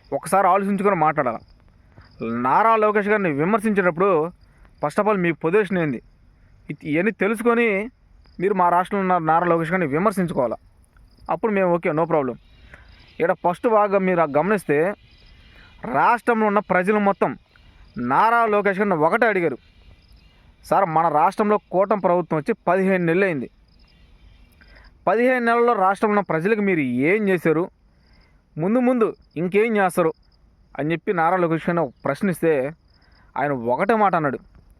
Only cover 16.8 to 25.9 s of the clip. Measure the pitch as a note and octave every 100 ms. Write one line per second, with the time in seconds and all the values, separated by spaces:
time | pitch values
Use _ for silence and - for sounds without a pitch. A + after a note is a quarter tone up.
16.8 | F3+ G#3+ G3+ F#3+ F#3 A#2+ _ _ - _
17.8 | - - B2 E3+ G#3+ A#3 A3+ G#3 G3 F#3
18.8 | G#3 E3+ D#3+ A3 A#3 F#3+ E3 B2 - _
19.8 | - - _ - _ _ - _ - E3
20.8 | F#3+ D#3+ E3 D3 F3 F#3+ G#3 G#3 - F3
21.8 | G3 G#3 F#3 F3+ E3+ D#3 D3 A3+ - F#3
22.8 | F#3+ F#3+ E3+ E3+ G3 D3+ A2+ - _ _
23.8 | _ _ - - - - - _ - -
24.8 | - _ - G#3+ B3 B3+ A#3 A#3 A#3 A3
25.8 | F#3+